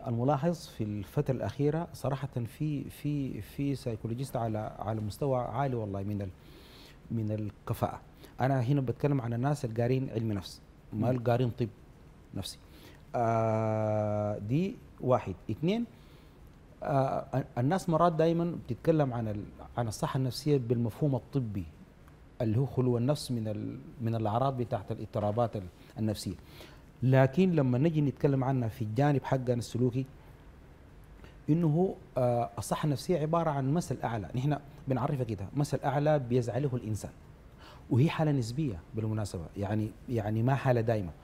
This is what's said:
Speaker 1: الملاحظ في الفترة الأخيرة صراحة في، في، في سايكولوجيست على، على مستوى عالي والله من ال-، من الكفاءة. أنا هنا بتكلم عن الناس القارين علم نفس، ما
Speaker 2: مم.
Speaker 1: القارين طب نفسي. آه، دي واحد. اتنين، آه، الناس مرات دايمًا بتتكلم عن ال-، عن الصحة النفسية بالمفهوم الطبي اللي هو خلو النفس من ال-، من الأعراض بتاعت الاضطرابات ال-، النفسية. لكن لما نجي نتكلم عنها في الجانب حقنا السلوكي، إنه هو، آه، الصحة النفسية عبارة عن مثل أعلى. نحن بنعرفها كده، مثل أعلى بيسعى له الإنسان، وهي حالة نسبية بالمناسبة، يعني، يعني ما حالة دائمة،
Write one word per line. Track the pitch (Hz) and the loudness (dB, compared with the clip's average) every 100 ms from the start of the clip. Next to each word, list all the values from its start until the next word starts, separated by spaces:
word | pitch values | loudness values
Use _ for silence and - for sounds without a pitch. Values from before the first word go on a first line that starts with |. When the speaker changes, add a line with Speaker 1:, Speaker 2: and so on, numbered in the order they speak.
| - | 0
Speaker 1:
الملاحظ | 117 127 147 165 170 - | 0 2 2 2 -2 -6
في | - | -6
الفترة | 107 104 92 - 143 123 | -4 -4 -4 -2 0 0
الأخيرة | 101 - 143 156 175 | -2 0 0 0 -4
صراحة | - 127 139 139 | -6 -4 -4 -4
في، | 123 117 - 151 143 - | -4 -6 -4 -4 -4 -6
في، | - 147 147 131 - | -6 -4 -2 -4 -6
في | 98 - 139 131 | -10 -4 -2 -2
سايكولوجيست | 123 110 113 117 135 127 | -4 -4 -4 -4 -4 -2
على، | 113 107 107 - | -2 -2 -4 -6
على | - 110 | -4 -2
مستوى | 107 - 143 127 | -4 -2 0 0
عالي | 120 113 139 123 | 0 -2 -2 -2
والله | 104 98 | -4 -4
من | 98 104 | -4 -4
ال-، | 98 - - - - - - - - | -6 -10 -18 -20 -20 -20 -20 -18 -6
من | 117 107 | -2 -2
الكفاءة. | 107 104 - - 117 107 - - - - - | -2 -4 -6 -6 -2 -2 -4 -14 -20 -14 -2
أنا | 131 135 | 2 2
هنا | 117 143 | 2 2
بتكلم | 127 - 143 143 | 0 0 0 2
عن | 117 | 0
الناس | 117 139 147 117 | 0 0 0 -2
القارين | 113 120 131 131 | 0 2 2 0
علم | 113 113 | -2 -2
نفس، | 101 - - - - - | -2 -4 -14 -20 -20 -6
ما | 107 113 | 0 2
Speaker 2:
مم. | 127 | 2
Speaker 1:
القارين | 117 120 127 | 2 2 2
طب | - 113 - - - - - - | 0 -4 -4 -20 -20 -20 -20 -10
نفسي. | 98 - - - - - - - 123 | -8 -8 -12 -18 -20 -20 -20 -6 0
آه، | 113 113 113 110 110 110 107 107 107 104 104 107 | 2 2 2 2 2 2 2 2 0 0 -2 -2
دي | 104 139 190 - - - | -2 0 0 -6 -14 -4
واحد. | 127 120 - 90 - | 2 2 0 -8 -6
اتنين، | 110 165 226 233 - - - - - - - - - | -2 0 0 -4 -10 -20 -20 -20 -20 -20 -20 -20 -10
آه، | - 139 135 - - 131 139 - | 0 2 2 0 -2 -2 -2 0
الناس | 131 185 - | 2 2 2
مرات | 160 175 | 4 4
دايمًا | 160 160 170 170 - - | 6 4 4 0 -4 -6
بتتكلم | 117 - 160 135 | -2 2 4 2
عن | 120 110 | 0 -2
ال-، | 104 92 - - - | -4 -8 -12 -8 -4
عن | 117 | -2
الصحة | - 151 135 | -2 -2 0
النفسية | 131 - 151 143 | 0 0 2 2
بالمفهوم | 117 120 117 - 151 127 | 4 2 0 0 2 2
الطبي | - 139 117 98 82 - - - - - - - | -2 -2 -2 -4 -6 -12 -20 -20 -20 -20 -12 -2
اللي | 113 107 | 2 2
هو | 139 | 2
خلو | - 123 120 | 2 2 4
النفس | 123 151 - | 2 0 -2
من | 120 110 | -4 -2
ال-، | 104 110 123 - - | -4 -6 -8 -12 -4
من | 113 113 | -2 0
الأعراض | 110 113 135 127 | 2 2 0 -2
بتاعت | 117 113 - | -2 -4 -4
الاضطرابات | 113 107 113 104 107 113 107 | -8 -6 -2 0 2 0 -2
ال-، | 87 - - - | -10 -14 -14 -4
النفسية. | 110 104 104 85 - - - - - - | -2 -2 -6 -8 -12 -20 -20 -20 -20 -2
لكن | 127 131 131 170 185 | 4 6 6 6 4
لما | 165 131 123 | 4 4 4
نجي | 165 156 | 4 4
نتكلم | 143 - 147 135 | 2 2 2 2
عنها | 127 131 113 | 2 0 -2
في | - | -4
الجانب | 107 110 147 139 | -2 2 4 2
حقنا | - 135 123 | 2 0 0
السلوكي، | 120 - 113 127 123 131 - - - - - - - - - - - - - - | -2 -2 0 0 0 -4 -10 -20 -20 -20 -20 -20 -20 -20 -20 -20 -20 -20 -4 0
إنه | 160 170 | 4 4
هو، | 151 190 - - - | 4 2 -2 -6 0
آه، | 123 120 117 - | 2 2 0 -4
الصحة | - 170 156 | -4 0 0
النفسية | 131 - 175 | 0 0 0
عبارة | 156 170 165 | 2 0 2
عن | 139 135 | 0 2
مثل | 165 - 131 | 0 0 -2
أعلى. | 123 113 92 123 | -2 -4 -4 -2
نحن | 143 143 - - - | 0 -2 -6 -8 -2
بنعرفها | 127 127 139 | 0 0 0
كده، | 117 98 98 139 | -2 -4 -4 -2
مثل | 143 - 139 | 0 0 0
أعلى | 135 151 151 | 2 4 2
بيسعى | 120 123 117 113 | 2 0 2 0
له | 143 | 0
الإنسان، | 120 107 104 - - - - - - - - - | -2 -2 -4 -6 -14 -20 -20 -20 -20 -20 -16 2
وهي | 120 156 | 4 4
حالة | - 156 | 4 2
نسبية | 139 113 123 151 85 - 110 | 2 0 -2 -2 -4 -8 -4
بالمناسبة، | 110 110 104 92 80 95 | -2 -2 -4 -6 -8 -4
يعني، | 98 107 107 - - | -2 0 -2 -6 -4
يعني | 117 104 110 | -2 0 2
ما | 120 131 | 2 4
حالة | 135 123 | 4 4
دائمة، | 113 110 87 - | 4 0 -2 -8